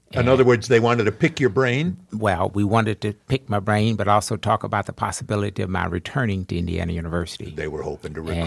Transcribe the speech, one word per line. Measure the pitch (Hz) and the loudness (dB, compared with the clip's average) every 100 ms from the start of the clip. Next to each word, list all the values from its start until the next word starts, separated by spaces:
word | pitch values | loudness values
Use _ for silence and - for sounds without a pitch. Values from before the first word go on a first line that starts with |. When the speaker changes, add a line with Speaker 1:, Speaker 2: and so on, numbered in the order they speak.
| _ | _
Speaker 1:
In | 131 | 0
Speaker 2:
And | 120 | 4
Speaker 1:
other | 131 | 6
words, | 123 120 95 | 6 4 4
they | 117 | 4
wanted | 117 120 | 4 4
to | 107 | 2
pick | 104 165 - | 2 0 2
your | 131 | 0
brain? | 101 127 123 170 185 - | 2 2 2 -2 -6 -8
Speaker 2:
Well, | 107 107 87 98 101 | -2 0 0 0 0
we | |
wanted | 101 113 107 104 | 2 2 2 -2
to | 107 101 - | -6 -6 -4
pick | 135 - | -4 -2
my | 104 | -2
brain, | 98 104 110 107 | 2 2 2 0
but | 98 | 4
also | 104 - 107 | 2 2 -4
talk | 107 110 | -2 -2
about | 104 104 - | 0 -4 -4
the | |
possibility | - 101 - - 104 101 101 | -6 -6 -6 -4 -2 -2 -4
of | 95 | -4
my | 92 87 | -2 -2
returning | 90 - 139 120 95 92 | -4 -4 -4 -2 -2 -4
to | 87 | -4
Indiana | 87 85 87 | -2 -4 -4
University. | 85 82 85 85 - - | -6 -4 -4 -6 -10 -12
Speaker 1:
They | 78 76 | -8 -8
were | 76 | -6
hoping | 76 76 - 76 | -8 -8 -10 -10
to | |
recruit | 80 85 | -6 -4